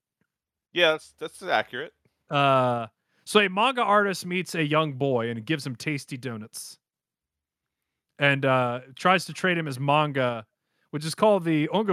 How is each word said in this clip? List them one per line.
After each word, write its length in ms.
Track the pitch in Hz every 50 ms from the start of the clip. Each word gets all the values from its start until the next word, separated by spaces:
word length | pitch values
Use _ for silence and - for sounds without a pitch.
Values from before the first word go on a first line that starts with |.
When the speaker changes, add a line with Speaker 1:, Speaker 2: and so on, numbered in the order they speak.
| _ _ _ _ _ _ _ _ _ _ _ _ _ _
Speaker 1:
Yeah, 200 | - 170 175 160
that's, 220 | 156 151 - - _ _
that's 220 | 151 165 - - 202
accurate. 500 | 175 139 110 113 - - 123 151 - - _ _ _ _ _ _ _
Speaker 2:
Uh, 580 | 156 143 139 139 135 131 127 123 120 117 113 107 _ _ _ _ _ _ _
so 140 | - - 214
a 100 | 202 190
manga 320 | 185 196 226 262 262 247
artist 440 | 226 196 208 208 202 202 185 - -
meets 300 | 180 175 185 170 - -
a 80 | 170 156
young 300 | 147 151 156 160 156 135
boy 360 | 123 143 139 131 117 113 117
and 160 | 117 113 107
gives 200 | 107 160 147 -
him 100 | 143 123
tasty 420 | - - 156 147 139 - - 147
donuts. 600 | 127 117 127 117 110 107 113 - - - - - _ _ _ _ _ _ _ _ _ _ _ _ _ _ _ _ _ _ _ _ _ _ _ _ _ _ _ _ -
And, 260 | 143 143 139 135 135
uh, 360 | 135 131 127 123 120 120 123 127 135 131
tries 300 | - - 180 190 180 -
to 80 | - 156
trade 240 | - - 185 175
him 80 | 170 160
his 140 | 147 131 123
manga, 680 | 143 143 143 151 151 151 135 139 127 123 120 113 107 _ _ _ _ _ _ _ _ _
which 120 | - 156 151
is 120 | 160 -
called 280 | - 214 214 208 190 165
the 240 | 170 160 151 151 151
Onga 220 | 160 190 220 196